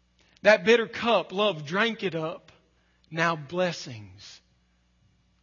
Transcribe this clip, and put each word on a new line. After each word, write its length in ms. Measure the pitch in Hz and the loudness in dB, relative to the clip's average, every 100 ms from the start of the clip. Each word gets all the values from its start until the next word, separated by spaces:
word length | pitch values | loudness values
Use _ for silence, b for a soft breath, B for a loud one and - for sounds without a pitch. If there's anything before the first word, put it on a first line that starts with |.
| _ _ b b | _ _ b b
That 220 | 202 214 | 4 6
bitter 220 | 180 233 220 | 6 4 4
cup, 460 | - 226 208 156 | -4 0 0 0
love 340 | 185 208 160 143 | 0 0 -2 -4
drank 360 | 185 226 214 | -2 -2 -2
it 100 | 185 | -6
up. 380 | 160 160 - - _ _ _ _ _ _ | -4 -6 -8 -16 _ _ _ _ _ _
Now 240 | 160 170 | -2 -2
blessings 1040 | 160 139 175 180 160 151 113 101 92 - - _ _ _ _ _ _ _ _ _ _ | -2 -6 -2 -2 -2 -10 -14 -16 -20 -20 -20 _ _ _ _ _ _ _ _ _ _